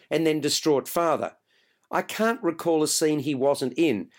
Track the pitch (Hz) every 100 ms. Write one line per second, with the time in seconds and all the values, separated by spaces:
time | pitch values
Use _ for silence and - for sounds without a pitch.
0 | _ 151 160 156 147 147 160 139 127 -
1 | 170 131 101 - _ _ _ _ _ -
2 | 180 - 208 233 170 165 170 160 151 -
3 | 160 151 135 135 135 139 131 123 165 107
4 | 87